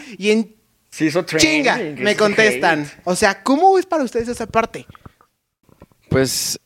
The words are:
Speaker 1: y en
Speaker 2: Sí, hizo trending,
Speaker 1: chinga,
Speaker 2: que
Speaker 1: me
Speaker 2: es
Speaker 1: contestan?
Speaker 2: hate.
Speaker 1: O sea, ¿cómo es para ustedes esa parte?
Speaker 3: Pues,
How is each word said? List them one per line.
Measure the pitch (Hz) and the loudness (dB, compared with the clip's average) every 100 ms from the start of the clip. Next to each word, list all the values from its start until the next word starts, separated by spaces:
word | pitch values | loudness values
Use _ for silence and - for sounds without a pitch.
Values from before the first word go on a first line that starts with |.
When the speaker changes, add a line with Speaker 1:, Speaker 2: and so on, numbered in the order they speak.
| 285 190 | -14 -4
Speaker 1:
y | 202 | 0
en | 220 220 _ _ _ _ | 0 0 _ _ _ _
Speaker 2:
Sí, | - 156 | -4 -2
hizo | 165 170 | 0 -2
trending, | 156 160 | 0 2
Speaker 1:
chinga, | 302 254 185 | 2 0 0
Speaker 2:
que | 160 139 | -4 -4
Speaker 1:
me | 208 | -2
Speaker 2:
es | 208 | 2
Speaker 1:
contestan? | 214 202 214 127 180 156 | 2 4 2 2 0 0
Speaker 2:
hate. | 147 - - | -4 -10 -6
Speaker 1:
O | 180 | 0
sea, | 202 196 | 0 0
¿cómo | - 277 381 381 | -2 2 4 2
es | 349 | 0
para | 320 | -2
ustedes | 247 233 233 | -2 -4 -6
esa | 240 220 | -8 -2
parte? | 226 226 143 - - - _ _ _ _ _ _ _ - _ - | -2 -2 -6 -18 -20 -20 _ _ _ _ _ _ _ -20 _ -2
Speaker 3:
Pues, | 131 131 - - - | 0 0 -2 -6 -6